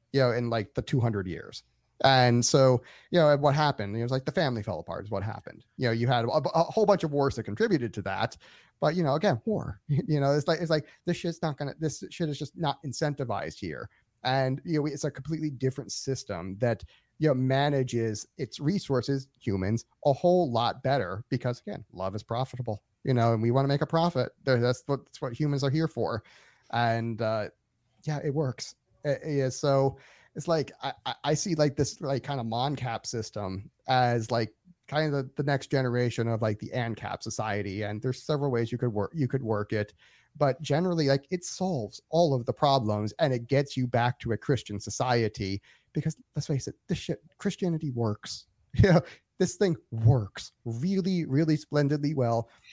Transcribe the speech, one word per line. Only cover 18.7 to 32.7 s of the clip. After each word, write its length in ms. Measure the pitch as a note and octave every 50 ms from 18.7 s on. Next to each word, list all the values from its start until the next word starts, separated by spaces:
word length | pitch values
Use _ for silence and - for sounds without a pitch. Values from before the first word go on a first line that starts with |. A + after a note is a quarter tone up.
| G3+ F#3+ - - C3+ B2 - C#3 C#3 C3+ C3 - _
humans, 480 | _ - A2+ G2 F#2 F#2+ G2+ A2+ A2+ - _ _ _ -
a 80 | D3 C3
whole 360 | - - F3 F3+ F3+ E3+ C3
lot 320 | A#2 A2+ A#2+ G#2+ - -
better 440 | - C3 C#3 C3+ F#2+ F2 F#2+ G#2 - -
because, 300 | C3 A#2+ - B2 B2 -
again, 240 | - G#3 G#3 - G2+ _
love 240 | - F2+ F#2 F#2+ G2
is 80 | G#2+ -
profitable, 600 | - A#2 A#2+ C3 - - B2 B2 A#2 G#2 - _ _ _ _ -
you 100 | C3 B2+
know, 200 | A#2+ A#2 A#2 A#2
and 80 | A2
we 100 | A2+ A#2
wanna 160 | A#2+ C3+ C3+
make 140 | C#3 C#3+ C#3+
a 40 | D#3
profit. 460 | - E3 E3 E3+ F3 - B2+ B2 - - _ -
There, 160 | C3+ B2+ A#2
that's 220 | A#2+ B2 B2 - -
what, 200 | - C#3 - -
that's 160 | _ - -
what 120 | D3 B2 A#2
humans 280 | - D3+ D3 C#3+ C3
are 80 | C#3 C3+
here 200 | C3+ D#3+ D#3+ D#3
for. 340 | - B2 G#2 D#2+ A2+ A2 - - - - - _ _ _ _ -
And, 500 | A2+ A#2+ A#2+ A#2 A2+ A2+ A2+ A#2 A2+ G#2+
uh, 280 | A#2 A2 A2+ G#2+ G2+ - - _ _ _ _ _ _ _ _ _ -
yeah, 140 | D#3 D3+ C#3+ -
it 100 | D3+ C3+
works. 420 | D#3 D3 B2+ A#2+ - - - - _ _ _ _ _ -
It, 160 | D3 C3+ - -
it 160 | D#3 D3 C#3
is. 200 | C3 B2+ B2+ -
So 380 | D3+ C#3+ C#3 C#3 C3+ C3+ C3+ - - - - _ _ _ -
it's 120 | D#3 -
like, 240 | E3+ E3 D#3 C3+ - - -
I, 120 | - C3+ - - -
I, 100 | B2+ A#2+ - -
I 80 | C#3+ D#3
see, 220 | - - G3+ D#3+
like, 200 | D3+ D3 D3 C3+
this, 240 | D#3 C#3+ - - -
like, 240 | D#3+ C3+ C#3 A#2+ -
kind 160 | D3 C#3+ B2+
of 60 | A2+
mon 320 | A2+ A2+ A#2 C3 D3